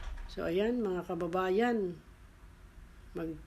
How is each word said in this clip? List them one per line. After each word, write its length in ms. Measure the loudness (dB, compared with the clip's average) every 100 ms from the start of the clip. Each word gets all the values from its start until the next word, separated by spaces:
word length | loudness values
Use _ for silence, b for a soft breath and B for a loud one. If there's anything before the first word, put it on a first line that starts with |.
| -4 -8 -8
So, 160 | -2 2
ayan, 320 | 4 4 2
mga 240 | 2 0
kababayan. 960 | 0 -2 0 2 4 4 4 4 0 -4 -12 -20 -20 -20 -20 -20 -20 -18 -20 -18 -10 -6
Mag, 160 | -6 -6